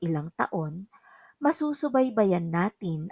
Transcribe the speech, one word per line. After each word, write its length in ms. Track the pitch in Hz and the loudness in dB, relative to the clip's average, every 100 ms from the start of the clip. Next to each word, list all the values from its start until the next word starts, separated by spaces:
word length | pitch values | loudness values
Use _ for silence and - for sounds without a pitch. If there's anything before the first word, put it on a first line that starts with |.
ilang 240 | 170 156 160 - | -2 -2 -4 -4
taon, 480 | - 175 151 165 202 _ _ - - - | -4 -2 -4 -6 -14 _ _ -20 -20 -2
masusubaybayan 1120 | 294 311 302 285 294 262 262 220 196 175 170 | 0 0 -2 -2 0 2 2 4 4 4 2
natin 560 | 170 202 - 185 160 170 | 0 0 -2 -6 -4 -6